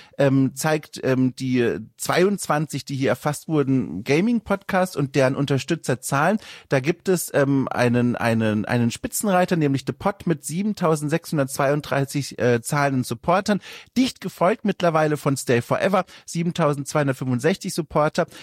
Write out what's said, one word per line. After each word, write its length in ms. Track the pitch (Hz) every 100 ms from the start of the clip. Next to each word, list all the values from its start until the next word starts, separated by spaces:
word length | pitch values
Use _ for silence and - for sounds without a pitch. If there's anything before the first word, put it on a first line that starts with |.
| - -
ähm, 380 | 139 135 131 -
zeigt, 440 | 156 156 - -
ähm, 320 | 127 127 127 -
die 420 | 131 127 117 82 110 -
zweiundzwanzig, 840 | - 147 190 196 - 151 156 139
die 120 | - 135
hier 140 | 131
erfasst 380 | 123 151 143 -
wurden, 560 | 156 135 131 71 87
Gaming-Podcasts 920 | 127 151 226 233 - 196 - 190 180 -
und 180 | 135
deren 220 | 147 131 131
Unterstützerzahlen. 1040 | 143 135 - 165 - 123 - 139 165 214 - - -
Da 120 | 139
gibt 280 | 131 175 -
es, 200 | 175 - -
ähm, 320 | 139 139 123
einen, 460 | - 123 120 120 120
einen, 500 | 117 113 110 107 -
einen 240 | 120 117
Spitzenreiter, 680 | - - - 208 180 180 170
nämlich 280 | 147 135 -
The 80 |
Pod 320 | 147 196 - 180
mit 180 | 151
siebentausendsechshundertzweiunddreißig, 2000 | - 165 208 202 175 156 147 160 - 156 - - 139 147 - 139 139 147 135 -
äh, 220 | 120 120
zahlenden 420 | - 147 139 131
Supportern. 560 | 117 113 - 185 208 202 - - - 240
Dicht 220 | 262 -
gefolgt 460 | 185 - 180 214 202
mittlerweile 500 | - 175 160 156 147
von 200 | 147 139
Stay 240 | - 117
Forever, 440 | - 117 196 190 - - -
siebentausendzweihundertfünfundsechzig 1500 | 165 170 170 147 143 135 151 139 127 127 123 151 196 190
Supporter. 520 | - 156 160 151 - 165 -